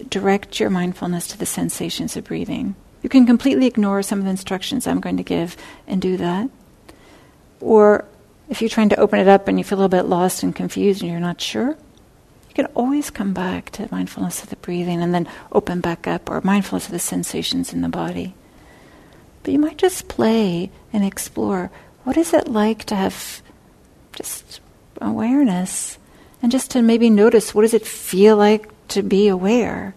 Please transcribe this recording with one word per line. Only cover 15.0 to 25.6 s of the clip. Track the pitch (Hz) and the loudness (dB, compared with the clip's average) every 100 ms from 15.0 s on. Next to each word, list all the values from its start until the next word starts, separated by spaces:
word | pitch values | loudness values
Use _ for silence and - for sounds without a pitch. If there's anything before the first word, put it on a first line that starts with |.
and | 175 | 0
then | 180 165 - - | 0 -2 -10 -4
open | - - 180 | -2 -2 -2
back | 175 170 - | -4 -4 -6
up, | 170 - | -6 -6
or | 170 | -4
mindfulness | 190 202 190 185 - | 0 0 0 -6 -6
of | |
the | 175 | -8
sensations | - - 175 156 165 - - | -6 -6 -6 -6 -4 -4 -4
in | 165 | -4
the | 165 | -4
body. | 165 165 175 185 - _ - - - - - - - - - | -4 -6 -6 -10 -12 _ -20 -20 -20 -20 -20 -20 -20 -20 -12
But | - | -2
you | 277 | 0
might | 302 - | 0 0
just | 370 - - | -2 -2 -6
play | - 226 226 202 170 190 - - | 0 2 2 0 -2 -6 -10 -6
and | 214 | -2
explore. | 196 - - - 214 196 185 - - _ | -2 -4 -10 -4 -2 -2 -6 -12 -20 _
What | 254 294 | -4 -2
is | 330 | 2
it | 311 - | 0 0
like | 220 214 220 - | 0 0 -2 -4
to | 202 | -2
have | 190 - - - - _ _ _ _ _ _ | -2 -4 -12 -16 -20 _ _ _ _ _ _
just | - - - - - _ _ _ - | -14 -12 -14 -16 -20 _ _ _ -10
awareness, | - 220 214 269 262 180 | -6 -4 0 2 2 2